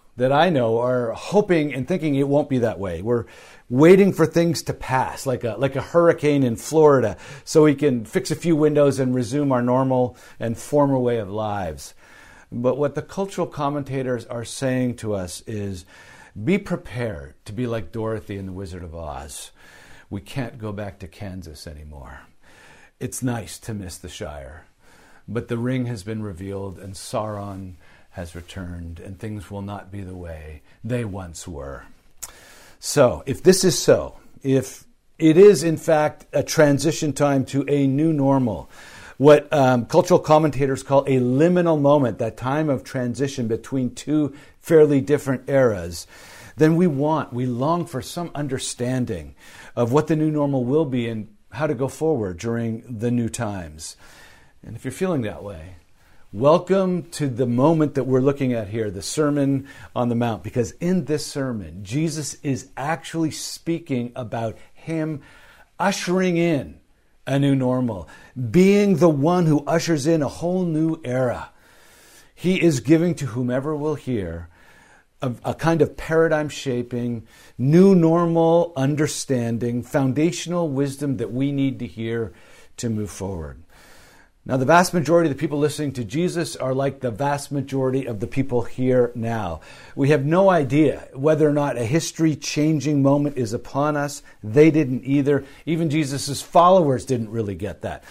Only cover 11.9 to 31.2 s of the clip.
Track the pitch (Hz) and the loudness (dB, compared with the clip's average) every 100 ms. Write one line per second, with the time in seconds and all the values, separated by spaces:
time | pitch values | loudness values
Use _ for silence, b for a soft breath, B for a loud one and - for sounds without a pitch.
11.9 | - B B B B B 117 123 127 147 | -20 B B B B B -4 -2 0 -2
12.9 | 151 147 - 196 - 170 - 143 147 135 | -4 -10 -8 -8 -6 -8 -4 -6 -4 -6
13.9 | 135 127 120 110 120 113 - 131 127 123 | -6 -4 -6 -6 -10 -10 -6 -2 0 -2
14.9 | 117 110 101 90 - - 107 101 90 - | -4 -6 -6 -6 -12 -10 -8 -8 -10 -14
15.9 | B B B B - 120 202 202 175 - | B B B B -8 -2 -2 -2 -8 -8
16.9 | 120 117 78 69 - - 104 123 113 85 | -8 -6 -8 -14 -18 -14 -8 -6 -6 -8
17.9 | 113 110 110 - 98 95 92 95 92 85 | -8 -6 -6 -8 -10 -10 -10 -12 -12 -14
18.9 | 82 80 67 73 - - B B B B | -12 -12 -12 -14 -16 -18 B B B B
19.9 | B B 98 - 139 117 117 107 101 101 | B B -14 -10 -8 -8 -10 -10 -10 -12
20.9 | - 90 - 98 92 85 73 82 73 73 | -14 -18 -14 -14 -12 -14 -16 -18 -16 -18
21.9 | 73 64 65 - _ b b b b b | -18 -18 -20 -20 _ b b b b b
22.9 | _ 120 - 127 117 90 - - 107 90 | _ -12 -6 -4 -4 -8 -14 -12 -10 -10
23.9 | - 87 - 78 73 67 78 - _ b | -14 -16 -12 -12 -12 -16 -20 -20 _ b
24.9 | b b b - 113 120 117 123 131 123 | b b b -10 -10 -6 -4 -2 -2 -4
25.9 | 120 95 110 104 87 98 98 98 87 95 | -6 -8 -8 -8 -10 -10 -8 -10 -12 -16
26.9 | 98 - 117 107 104 101 95 92 85 b | -16 -8 -6 -6 -8 -10 -12 -14 -18 b
27.9 | b b - 85 87 82 95 87 87 85 | b b -14 -12 -14 -14 -12 -12 -10 -12
28.9 | 85 92 92 110 104 - 101 98 101 98 | -14 -16 -14 -12 -12 -12 -12 -10 -12 -12
29.9 | 101 92 92 85 80 78 76 b b 113 | -14 -12 -12 -12 -14 -16 -18 b b -6
30.9 | 123 110 98 | -6 -6 -8